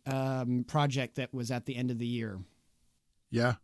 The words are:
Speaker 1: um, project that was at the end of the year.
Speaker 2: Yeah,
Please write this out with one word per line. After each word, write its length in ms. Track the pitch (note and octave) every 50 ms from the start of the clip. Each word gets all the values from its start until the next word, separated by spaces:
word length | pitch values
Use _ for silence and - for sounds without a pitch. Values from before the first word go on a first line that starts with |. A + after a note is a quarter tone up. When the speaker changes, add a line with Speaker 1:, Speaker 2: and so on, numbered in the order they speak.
| -
Speaker 1:
um, 600 | C3+ C3+ C3+ C3 C3+ C3+ C3 B2+ B2 B2 B2 B2
project 500 | - - D3+ C#3+ C#3+ B2+ C#3 B2+ B2 -
that 180 | C#3 B2+ -
was 180 | - B2+ A#2+ A2+
at 140 | B2+ A#2+ -
the 100 | - B2+
end 160 | A#2+ B2+ B2
of 80 | A#2+ A2+
the 80 | A#2+
year. 320 | A#2+ B2 A#2 A2+ G#2+ F#2+ F#2 F2+ - _ _ _ _ _ _ _ _ _ _ _ _ _ _ _ -
Speaker 2:
Yeah, 240 | - A#2 A#2 B2 A#2 -